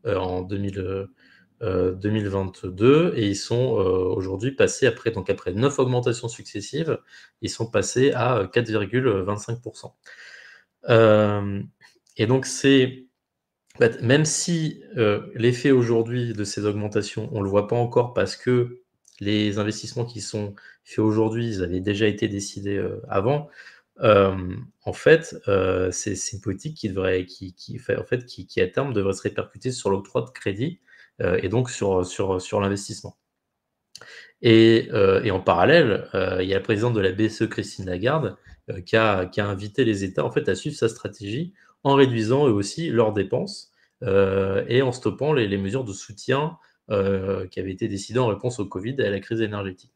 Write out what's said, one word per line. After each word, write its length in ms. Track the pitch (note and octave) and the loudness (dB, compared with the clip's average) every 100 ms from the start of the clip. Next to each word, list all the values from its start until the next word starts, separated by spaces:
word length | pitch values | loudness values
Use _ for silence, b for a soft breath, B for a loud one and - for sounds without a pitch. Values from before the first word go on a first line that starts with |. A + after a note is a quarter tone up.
euh, 100 | A#2 | -4
en 260 | F#2+ F#2 F#2 | -2 -2 -6
deux 160 | F#2 G2 | -6 -6
mille, 500 | G2+ G2 F#2 G2 G2 b b b b - | -6 -6 -6 -6 -8 b b b b -8
euh, 300 | F2+ F#2 F#2 | -4 0 0
deux 160 | F#2 G#2 | 0 0
mille 180 | A2 G2+ | 0 0
vingt-deux, 840 | G2 F#2+ - F#2 F#2 A#2+ D3+ E3+ | -2 -4 -8 -10 2 4 6 4
et 120 | A#2+ G2+ | 0 -2
ils 80 | |
sont, 440 | G2+ - A#2+ B2+ A2 | -2 -2 -2 0 2
euh, 40 | |
aujourd'hui 680 | F#2+ F#2 F#2 G2+ F#2+ F#2+ B2 | 2 2 0 -2 -4 -4 -4
passés, 340 | C3+ G2 - B2 | 2 2 4 0
après, 240 | - A2+ | 2 -4
donc, 180 | F#2+ F2+ | -4 -4
après 240 | F#2+ - | -4 -4
neuf 260 | G2 C3+ C#3 | 0 0 2
augmentations 480 | B2+ B2 B2 A#2 A#2 | 0 0 -2 -4 -8
successives, 720 | - - G2+ - C#3+ D#3+ - B B B - | -12 -12 -12 -8 -6 -4 -6 B B B -12
ils 80 | G2+ | -10
sont 180 | - A2+ | -6 -2
passés 440 | G#2 F#2+ B2 C3+ | -2 0 2 2
à, 260 | B2 A#2+ A#2 | 2 0 0
euh, 100 | F#2+ | 0
quatre 200 | C3 A2 | 0 0
virgule 400 | G#2+ G2 A#2+ B2+ | -2 0 0 2
vingt-cinq 540 | G2 F#2 G#2+ - A#2 | 0 -2 -6 -6 -10
pour 160 | A2 - | -10 -16
cent. 180 | - _ B B B B B B B _ - | -20 _ B B B B B B B _ 2
Euh, 720 | A2+ A2+ G#2+ G#2 G#2 G2+ G2 - _ b b _ - | 6 8 6 4 0 -4 -6 -10 _ b b _ -2
et 80 | |
donc, 220 | A2+ C3+ C3+ | 0 0 0
c'est, 580 | - C#3 C3+ B2 - - _ _ _ _ _ _ | 0 4 6 4 -2 -20 _ _ _ _ _ _
en 20 | - | 0
fait, 240 | A#2 - | 2 2
même 240 | A2+ C#3+ | 2 4
si, 560 | D#3 - - E3+ D#3 - - E3 | 4 -2 -2 0 -2 -6 -10 0
euh, 300 | G#2+ G2+ - | 2 0 -4
l'effet 340 | A#2+ A#2+ B2 C#3+ | 0 0 2 4
aujourd'hui 640 | C3 A#2 A#2 A2+ B2 A#2+ | 4 4 2 0 -4 -4
de 100 | G#2 | -6
ces 220 | G2+ - | -6 -2
augmentations, 640 | G#2 G#2 G#2 G#2+ G#2 - A2 | -2 -2 -2 -4 -4 -8 -6
on 100 | G#2+ | -4
le 80 | G2 | 0
voit 180 | G2+ G2+ | 0 2
pas 80 | |
encore 380 | A#2+ A#2+ B2+ A#2+ | -2 2 0 0
parce 200 | - G2 | -2 -2
que 460 | - B2 B2 A#2+ B2 _ _ _ - | -2 0 2 0 -6 _ _ _ -8
les 400 | G2+ G#2+ G#2 G#2 | -2 0 0 0
investissements 460 | G#2 G#2+ - B2 | -4 -4 -8 -6
qui 140 | A#2 A2 | -8 -8
sont 360 | - G#2+ G#2 B B B | -8 -8 -8 B B B
faits 160 | _ - | _ 0
aujourd'hui, 480 | A2 G#2+ A2 A#2 A#2 | 2 4 2 0 -4
ils 160 | G2 | -4
avaient 160 | E2+ F#2 | -2 -2
déjà 280 | G2 G2+ A2 | -2 2 0
été 200 | G#2 G#2 | 0 -4
décidés, 500 | G2+ - G2+ G2 G2 | -4 -8 -8 -6 -4
euh, 220 | G2 G2 - | -4 -8 -4
avant, 420 | G2+ G#2+ D3 D3+ B B B _ - | -2 0 -2 -4 B B B _ 0
euh, 560 | A2+ G2+ G2 F#2+ F2+ - - _ | 6 6 6 2 -6 -8 -12 _
en 100 | G#2 | -10
fait, 460 | - C#3+ D#3+ - - - | 2 6 4 4 -8 0
euh, 440 | G2 F#2 F#2 F#2 | 2 2 0 0
c'est, 240 | - G#2 | -2 -6
c'est 220 | F#2 - G2 | -6 -8 -8
une 40 | |
politique 340 | A2 G2 D#3 | -8 -6 -8
qui 140 | D#3 G#2 | -8 -6
devrait, 360 | F#2+ F#2 F#2 | -2 0 0
qui, 280 | F2+ - F#2 | -4 -12 -16
qui 240 | - - A#2 | -16 -14 -10
fait, 200 | - - | -4 -4
en 60 | |
fait, 220 | - A#2+ | -2 -6
qui, 220 | A#2+ - F#2 | -6 -18 -8
qui 120 | - | -2
à 80 | F2+ | -2
terme 260 | - C#3+ | -2 -2
devrait 200 | G#2+ G2 | 0 0
se 80 | F#2+ | -2
répercuter 500 | G#2 - - - C3 | -4 -4 -8 -8 -8
sur 200 | B2 G2 | -4 -2
l'octroi 320 | G2 G3 B2 | -2 -2 -6
de 80 | A#2 | -6
crédit, 480 | - - G2 D3+ F3+ b b b - | -8 -6 -4 -6 -6 b b b -4
euh, 180 | F#2 F2+ | 0 0
et 60 | F#2 | 0
donc 200 | A2+ B2+ | -2 -2
sur, 340 | - G2+ F#2 | -2 0 0
sur, 380 | F2+ - F#2+ F#2 | 0 -4 -2 -2
sur 180 | - G#2 | -2 -2
l'investissement. 540 | G2 G2 - G#2 - _ _ _ _ _ _ _ _ - B B B - | 0 -2 -6 -14 -16 _ _ _ _ _ _ _ _ -20 B B B 0
Et, 480 | A#2 A2+ A2+ A2+ - | 6 8 8 6 2
euh, 300 | G#2+ G2 F#2+ | 2 4 4
et 60 | G#2+ | 2
en 100 | F#2 | 0
parallèle, 680 | F#2+ F2 G#2+ E3+ B2+ F#2+ - | 2 4 6 6 4 0 -2
euh, 260 | G2 F#2+ F#2 | -2 -2 -2
il 80 | F#2 | -2
y 40 | |
a 20 | |
la 80 | F#2+ | -2
présidente 300 | G#2+ G#2 B2 | 0 0 0
de 80 | A2 | 2
la 100 | F#2+ | 0
B 160 | F#2+ A2 | 0 -2
C 160 | - | 0
E, 40 | A2 | -4
Christine 380 | - G2 - | -4 -10 -10
Lagarde, 520 | F#2 F2+ A#2 D#3 A2 - b b - | -8 -2 0 0 -4 -8 b b -12
euh, 100 | G2 | -12
qui 160 | F2+ A2+ | 0 2
a, 300 | A2 F#2+ F#2 | 4 2 -2
qui 120 | - | -2
a 80 | G2+ | -4
invité 380 | F#2+ G#2+ - | -4 -6 0
les 180 | A2+ G2+ | 0 0
États, 220 | F#2+ - | -2 -2
en 60 | C3 | -2
fait, 180 | D3 C#3+ | -2 -2
à 60 | |
suivre 200 | F#2 D3+ | -4 -6
sa 140 | D3+ A2+ | -4 -4
stratégie 640 | - G#2 - G2+ A#2+ F3+ b b b | -4 -14 -12 -8 -8 -8 b b b
en 100 | C3+ | 2
réduisant 540 | C#3 C3 A#2 A2 C3+ C#3+ | 6 6 4 0 2 2
eux 40 | |
aussi 380 | G2+ G2 - E3 | 2 -2 -6 -2
leurs 240 | A2+ G#2+ | 2 2
dépenses, 580 | G#2 F#2+ C3 G3 - - _ _ - | 2 -2 -4 -6 -10 -20 _ _ -8
euh, 600 | A2+ G2 F#2+ G2 F#2+ G2 - | 0 2 4 2 0 -2 0
et 140 | A#2+ | 2
en 100 | C3 | 2
stoppant 420 | A#2+ A2 - C#3+ | 0 -4 -2 0
les, 140 | C#3+ G2+ | 0 0
les 100 | G2 | -2
mesures 260 | G2 C3 | -2 -4
de 100 | A#2 | -8
soutien, 640 | F#2+ - G#2 - C3+ D#3 E3+ b b - | -12 -16 -12 -2 -2 -2 -8 b b -4
euh, 560 | G2+ G2 F#2+ F#2+ G2 F#2+ | 0 0 -2 -2 -6 -6
qui 120 | G2 | -8
avaient 120 | F#2+ | -8
été 160 | F#2 A2+ | -6 -6
décidées 320 | G2+ G2+ A#2 | -6 -4 -2
en 80 | C3 | 0
réponse 320 | G2 B2+ B2 | -2 -4 -6
au 60 | |
covid 300 | G2 F#2+ A2 C#3 | -8 -8 -8 -4
et 80 | |
à 60 | G#2 | -2
la 80 | G2 | -2
crise 220 | - A2+ | -4 -4
énergétique. 500 | G#2+ G#2 G2 F2+ _ | -4 -4 -8 -10 _